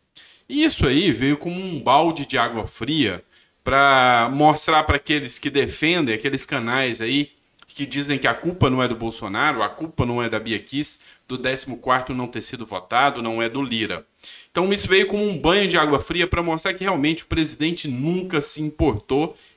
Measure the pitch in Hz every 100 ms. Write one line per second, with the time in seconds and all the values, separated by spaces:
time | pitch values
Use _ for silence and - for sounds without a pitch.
0 | _ - - - - 269 311 - 143 139
1 | 190 113 131 147 170 175 190 151 113 143
2 | 165 156 135 127 117 117 98 - 120 156
3 | 110 87 - _ _ _ - 135 139 131
4 | 127 120 117 139 151 151 - 160 156 143
5 | - 151 127 - 143 139 120 - 156 175
6 | 135 110 139 135 - 139 117 131 131 113
7 | 113 139 143 _ _ _ - - 139 139
8 | 139 139 131 117 165 175 143 127 123 110
9 | 113 110 104 104 151 123 104 - 160 -
10 | 123 120 117 110 113 104 - 139 151 -
11 | - - - 127 131 131 - 117 127 127
12 | 127 127 123 113 - 123 110 95 - 117
13 | 139 123 117 113 117 131 135 113 101 87
14 | - _ - - - - 190 202 190 190
15 | 196 208 208 165 156 196 190 170 151 139
16 | - 170 170 175 170 160 190 180 190 170
17 | 147 160 - 160 156 120 156 170 151 123
18 | 151 180 185 165 143 - 156 151 156 104
19 | - 139 160 - -